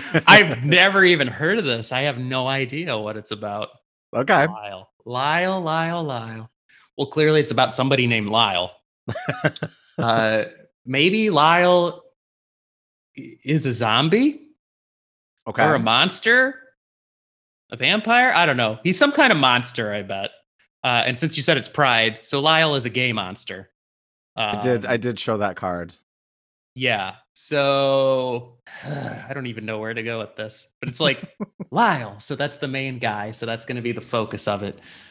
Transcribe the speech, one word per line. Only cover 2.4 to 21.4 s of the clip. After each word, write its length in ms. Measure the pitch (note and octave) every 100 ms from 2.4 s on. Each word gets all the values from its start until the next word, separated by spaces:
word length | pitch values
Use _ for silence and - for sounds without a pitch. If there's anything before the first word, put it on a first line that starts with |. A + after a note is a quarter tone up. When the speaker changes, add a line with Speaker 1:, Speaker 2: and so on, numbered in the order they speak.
| C3
Speaker 2:
idea 500 | C3+ B2+ C#3+ F3 A2
what 200 | G#2+ G#2+
it's 140 | -
about. 380 | G#2 G#2+ G#2 - _ _ _ _ A2+
Speaker 1:
Okay. 320 | C3+ F3 D3+
Speaker 2:
Lyle. 420 | G#2+ G#2 F#2 - _ A#2+
Lyle, 560 | B2 C#3+ E3 F#3 F#3+
Lyle, 420 | D#3+ D#3+ E3 E3+
Lyle. 480 | D#3 A#2+ A2+ A2 A#2 _ _ _ _ -
Well, 100 | C#3
clearly 320 | D#3 D3+ D#3
it's 120 | C3
about 220 | B2 C3
somebody 340 | - C3 - A#2+
named 220 | A2+ G#2
Lyle. 460 | A2 A2 F2+ F2+ - _ _ -
Speaker 1:
<laughs> 80 | D#5+ - - D#3 - D#3 _ _ -
Speaker 2:
Uh, 480 | A#2 A2+ A2 A2 - - _ _ -
maybe 440 | C3+ E3+ G#3+ G#3+
Lyle 760 | D#3 D#3 E3+ F3+ F3+ F3 - - _ _ _ _ _ _ _ _ _ _ -
i-, 180 | C3 -
is 220 | C3 D3+ C3
a 60 |
zombie? 760 | A#2 A2+ A#2 D#3+ G#3+ C#4+ D4 - _ _ _ _ _ _ _ _ _ -
Speaker 1:
Okay. 160 | A2
Speaker 2:
Or 120 | C3+ C#3+
a 40 |
monster? 760 | A2+ A#2+ F3+ - A3 B3 C4 C4+ _ _ _ _ _ _ _ _ _ _ _
A 20 | A#2+
vampire? 560 | C3 G#3 G#3+ A#3+ B3+
I 120 | E3+ E3+
don't 100 | B2
know. 240 | A2+ A2+
He's 160 | F3 F#3
some 140 | C#4+
kind 220 | C#4+ C4+
of 40 | E3+
monster, 540 | C3 B2 B2 - G#2+
I 120 | G#2
bet. 280 | G2 G2 G2 - _ _ _ _ B2+
Uh, 180 | A#2+ B2
and 120 | B2
since 180 | D#3
you 80 | D3